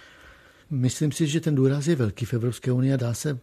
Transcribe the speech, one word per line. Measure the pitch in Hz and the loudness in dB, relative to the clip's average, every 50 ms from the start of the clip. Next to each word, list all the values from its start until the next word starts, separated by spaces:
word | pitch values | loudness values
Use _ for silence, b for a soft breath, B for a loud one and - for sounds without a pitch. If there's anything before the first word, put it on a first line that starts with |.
| B B B B B B B B B B B B B B | B B B B B B B B B B B B B B
Myslím | 151 127 123 127 - - 156 151 | -2 0 0 0 0 0 -2 -2
si, | 131 - 170 | 0 0 -2
že | 147 147 165 | 0 0 0
ten | 165 165 151 | 0 2 2
důraz | 131 131 135 139 143 135 | 4 4 4 2 2 0
je | 165 175 | 0 2
velký | 135 120 104 - - 120 | 2 2 -2 -2 -4 -6
v | - - | -4 -2
Evropské | 117 113 123 113 - - 127 | -2 -2 -2 -4 -4 -2 -2
unii | 123 127 127 135 | 0 2 2 2
a | 139 | 2
dá | 127 117 120 113 | 0 0 -2 -4
se | - - 151 143 123 | -4 -4 -6 -6 -6